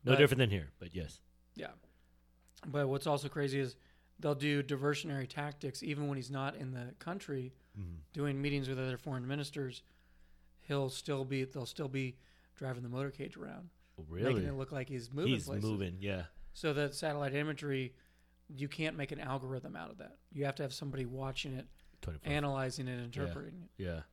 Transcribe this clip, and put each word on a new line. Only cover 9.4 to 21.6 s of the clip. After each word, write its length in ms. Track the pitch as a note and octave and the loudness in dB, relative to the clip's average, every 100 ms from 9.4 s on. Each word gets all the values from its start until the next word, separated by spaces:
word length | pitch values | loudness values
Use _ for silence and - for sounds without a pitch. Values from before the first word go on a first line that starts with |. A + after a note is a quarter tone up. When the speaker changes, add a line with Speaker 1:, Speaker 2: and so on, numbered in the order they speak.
| C#3+ - C3 A#2+ - - - - - - - - | -2 -2 -4 -6 -16 -20 -20 -20 -20 -20 -20 -20
Speaker 2:
He'll 260 | - C#3+ C3 | 0 2 2
still 380 | C3 - C#3 C3 | -2 -2 0 2
be, 180 | C3+ | 0
they'll 220 | C3 C#3 A#2+ | 0 -2 -6
still 220 | - C#3+ | -4 -2
be 280 | C3+ C3 B2 - - - | 0 0 -4 -18 -20 -20
driving 280 | - C3+ B2 | -8 -4 -4
the 60 | B2 | -4
motorcage 480 | B2+ C#3 C3+ C#3 - | -2 -2 -4 -8 -8
around, 320 | - - F3 - - - | -10 -10 -14 -18 -20 -16
Speaker 1:
Oh, 40 | D2+ | -8
really? 240 | E2+ B2+ | 2 4
Speaker 2:
making 160 | A#2+ F#3 | 4 4
it 60 | C#3 | 0
look 160 | C3 | -2
like 160 | C#3 C3 | -4 -4
he's 240 | C3 A#2 | -6 -4
moving 220 | C#3 F#3+ | 0 4
Speaker 1:
He's 100 | A#2+ | 2
Speaker 2:
places. 180 | F2 G2+ G#2+ | 2 -2 0
Speaker 1:
moving, 280 | G#2 F#2+ F2+ | 2 0 -2
yeah. 220 | G2 F#2+ F2 - - | -2 -2 -4 -10 -14
Speaker 2:
So 180 | - D#3+ | -4 0
that 220 | C#3+ C#3+ | 2 0
satellite 400 | C#3+ D#3+ D3 C#3 | 0 0 2 2
imagery, 580 | C#3 D3+ C#3+ D3 C3+ B2+ - - - - _ - | 2 0 -2 0 0 0 -6 -20 -20 -20 _ -16
you 180 | C3+ C#3 | -6 -4
can't 300 | - D#3 E3 | 0 -2 0
make 160 | C#3 | -4
an 80 | D3 | -4
algorithm 560 | D3+ C3+ C3 C3 - D#3+ | -2 -2 -2 -4 -4 -8
out 140 | E2 | -8
of 80 | - | -10
that. 180 | - - - | -14 -16 -12
You 140 | D3+ C#3 | -2 -2
have 80 | |
to 80 | C3+ | 0
have 100 | C#3 | -4
somebody 320 | C3 C#3+ C3 | -4 -4 -4
watching 480 | B2 C3 C3+ C3 C#3+ | -4 -4 -4 -4 -4
it, 140 | C3 | -6